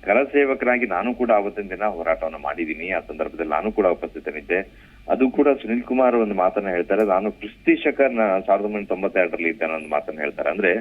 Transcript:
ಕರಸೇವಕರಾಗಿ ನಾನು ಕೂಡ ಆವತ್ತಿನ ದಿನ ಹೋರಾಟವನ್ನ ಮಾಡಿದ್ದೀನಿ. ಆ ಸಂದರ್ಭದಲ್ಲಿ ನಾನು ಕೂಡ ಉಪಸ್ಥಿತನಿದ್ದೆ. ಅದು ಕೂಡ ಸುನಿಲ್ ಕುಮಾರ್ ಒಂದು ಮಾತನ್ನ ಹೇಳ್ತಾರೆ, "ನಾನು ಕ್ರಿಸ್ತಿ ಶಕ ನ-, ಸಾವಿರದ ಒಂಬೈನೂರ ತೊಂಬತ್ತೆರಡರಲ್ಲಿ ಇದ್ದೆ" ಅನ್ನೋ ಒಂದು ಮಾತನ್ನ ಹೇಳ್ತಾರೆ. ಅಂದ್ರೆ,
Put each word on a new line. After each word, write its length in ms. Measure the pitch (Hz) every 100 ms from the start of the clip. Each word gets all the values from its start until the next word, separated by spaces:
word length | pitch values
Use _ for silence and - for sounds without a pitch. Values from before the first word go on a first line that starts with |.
ಕರಸೇವಕರಾಗಿ 840 | 95 113 139 143 135 135 123 123 117
ನಾನು 280 | 90 117
ಕೂಡ 160 | 120 120
ಆವತ್ತಿನ 380 | 104 101 101 98
ದಿನ 160 | 92
ಹೋರಾಟವನ್ನ 520 | 107 85 82 80 80 76
ಮಾಡಿದ್ದೀನಿ. 540 | 71 78 80 78 90
ಆ 100 | 87
ಸಂದರ್ಭದಲ್ಲಿ 500 | 78 78 78 78 80
ನಾನು 220 | 78 214
ಕೂಡ 140 | 214 92
ಉಪಸ್ಥಿತನಿದ್ದೆ. 840 | 85 - - - 76 69 90 - - - - -
ಅದು 220 | 101 131
ಕೂಡ 180 | 135 143
ಸುನಿಲ್ 340 | 131 107 120
ಕುಮಾರ್ 340 | 123 127 127 120
ಒಂದು 180 | 104
ಮಾತನ್ನ 340 | 98 92 104 98
ಹೇಳ್ತಾರೆ, 360 | 87 85 98
"ನಾನು 280 | 104 92 104
ಕ್ರಿಸ್ತಿ 440 | - 107 - - 160
ಶಕ 240 | 151 135
ನ-, 400 | 135 117 107 95 92
ಸಾವಿರದ 180 | 98
ಒಂಬೈನೂರ 220 | 104 104 98
ತೊಂಬತ್ತೆರಡರಲ್ಲಿ 640 | 92 95 95 87 82 85
ಇದ್ದೆ" 160 | 82
ಅನ್ನೋ 140 | 80 80
ಒಂದು 100 | 78
ಮಾತನ್ನ 300 | 73 - 76
ಹೇಳ್ತಾರೆ. 320 | 73 76 71
ಅಂದ್ರೆ, 240 | 90 92 104